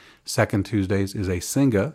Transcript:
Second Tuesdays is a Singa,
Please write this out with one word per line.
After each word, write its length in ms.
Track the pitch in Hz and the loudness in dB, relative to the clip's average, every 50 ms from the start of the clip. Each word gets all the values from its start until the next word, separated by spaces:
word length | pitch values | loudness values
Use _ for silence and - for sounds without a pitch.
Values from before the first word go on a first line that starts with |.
| - - - _ _ | -20 -20 -20 _ _
Second 440 | - - - 107 - - 101 92 | -4 0 2 2 2 2 0 -2
Tuesdays 480 | - 117 101 95 92 101 98 98 95 - | 0 -2 -2 0 0 0 -2 -2 -2 -4
is 120 | 107 95 | -4 -4
a 100 | 95 90 | -2 -4
Singa, 560 | 90 - - - 139 139 135 107 95 104 156 | -4 -4 -4 0 2 2 4 4 2 0 0